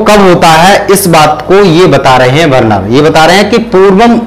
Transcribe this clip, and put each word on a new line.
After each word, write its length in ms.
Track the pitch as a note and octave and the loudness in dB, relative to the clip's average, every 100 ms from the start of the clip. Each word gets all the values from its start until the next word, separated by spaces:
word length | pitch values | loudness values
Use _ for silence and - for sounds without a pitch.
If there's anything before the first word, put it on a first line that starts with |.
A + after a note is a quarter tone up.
कब 180 | G#3+ G#3 | 2 2
होता 260 | F#3+ F3 F3 | 2 2 2
है 400 | D#3+ F3+ G3 - | 2 2 0 0
इस 160 | F#3+ F3 | -2 0
बात 360 | E3 D3+ D3+ - | 0 0 -2 -2
को 60 | F#3+ | 0
ये 300 | G3 D#3+ F3+ | 2 2 0
बता 300 | C#3 C3+ B2+ | 0 0 0
रहे 120 | B2+ | 0
हैं 160 | C#3 E3 | 0 0
वर्णन। 420 | B2+ A2+ G#2 F#2+ | 0 0 -2 -2
ये 120 | B2+ | -2
बता 240 | D3+ D#3+ D#3+ | 0 0 0
रहे 120 | F#3 | 0
हैं 120 | G#3 | -2
कि 80 | A3 | -2
पूर्वम 600 | - F#3 G3 F#3+ A#3 A3+ | -2 0 2 2 0 0